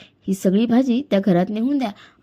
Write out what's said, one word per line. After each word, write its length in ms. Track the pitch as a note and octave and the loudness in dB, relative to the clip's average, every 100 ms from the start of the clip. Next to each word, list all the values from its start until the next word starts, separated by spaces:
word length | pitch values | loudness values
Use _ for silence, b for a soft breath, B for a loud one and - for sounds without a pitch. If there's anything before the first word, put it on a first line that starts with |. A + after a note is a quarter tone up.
| b _ - | b _ -6
ही 60 | |
सगळी 320 | F#3+ G3 F#3+ A#3 | -2 0 0 2
भाजी 360 | A#3 C4+ A#3 D4 | 2 2 -2 -2
त्या 100 | G3 | 0
घरात 260 | G3 F3 F#3 | 2 2 0
नेऊन 300 | G#3+ A#3+ C#4+ | -4 -2 -2
द्या." 120 | A#3 b b b | -4 b b b